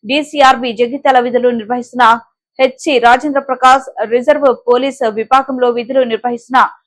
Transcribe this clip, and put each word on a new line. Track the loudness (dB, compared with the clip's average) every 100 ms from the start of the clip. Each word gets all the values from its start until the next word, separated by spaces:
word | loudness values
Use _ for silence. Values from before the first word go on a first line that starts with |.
| -4
డీసీఆర్బీ | -4 -4 2 2 4 -4 -4
జగిత్యాల | -4 0 0 2 0
విధులు | 0 0 -2
నిర్వహిస్తున్న | -6 -8 -8 0 2 2 _ _ _ -2
హెచ్సి | -2 -2 -2 2 4
రాజేంద్ర | 2 0 -4 -4
ప్రకాష్, | 0 2 2 0 -10 -4
రిజర్వ్ | -2 0 2 2 0 0
పోలీస్ | 0 0 -4 -4 -4
విభాగంలో | 0 0 0 -2 -2 -2
విధులు | -2 -2 0
నిర్వహిస్తున్న | -2 -4 -8 _ 0 0 -4